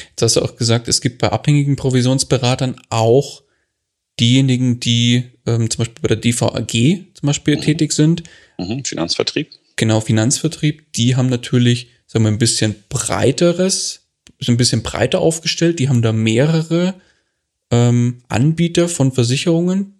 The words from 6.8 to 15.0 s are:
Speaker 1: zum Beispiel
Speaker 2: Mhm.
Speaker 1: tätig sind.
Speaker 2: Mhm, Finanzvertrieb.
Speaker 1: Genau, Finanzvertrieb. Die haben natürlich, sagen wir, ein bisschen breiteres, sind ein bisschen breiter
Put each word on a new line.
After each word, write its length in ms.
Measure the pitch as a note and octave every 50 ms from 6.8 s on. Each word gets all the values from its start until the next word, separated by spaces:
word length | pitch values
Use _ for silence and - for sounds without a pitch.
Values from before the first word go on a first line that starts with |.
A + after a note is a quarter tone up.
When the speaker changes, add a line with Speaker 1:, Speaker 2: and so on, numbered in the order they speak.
| A#2 D3+ G3 E3+ - - _
Speaker 1:
zum 140 | - - C#3+
Beispiel 280 | D3 - - - D3
Speaker 2:
Mhm. 60 | C#3+ -
Speaker 1:
tätig 300 | D3+ D3 D3+ D#3 D3 -
sind. 320 | - D3+ D#3 E3+ E3+ E3 - - - - _ _ -
Speaker 2:
Mhm, 260 | F2+ F2 A#2+ C#3 B2+
Finanzvertrieb. 640 | - - - D#2+ - - - - - - C#3 D3+ - - - _ _ _
Speaker 1:
Genau, 260 | - B2 A2 A2 A2 A2
Finanzvertrieb. 920 | - A2 A2 A2 B2 B2+ - - D#3 - - - D3+ D3 - _ _ -
Die 240 | - A#2 B2 B2+
haben 140 | C3+ B2+ C3
natürlich, 580 | B2 A#2+ B2 - - B2 B2 A#2+ A#2+ A#2+ - - _ _ _
sagen 200 | _ - A2+ A2
wir, 40 | G#2+
ein 60 | G#2+
bisschen 380 | G#2+ A#2+ A2+ - - A2 G#2+ G2+ - _ _
breiteres, 1200 | - C3 - - - G2 G2+ B2+ C#3 - F3 E3+ E3+ F3+ F#3 F#3+ F#3 - - - - - _ _ _ _ _ - - _
sind 160 | - - A#2
ein 40 | A#2+
bisschen 240 | B2 - - A2+ -
breiter 380 | - - -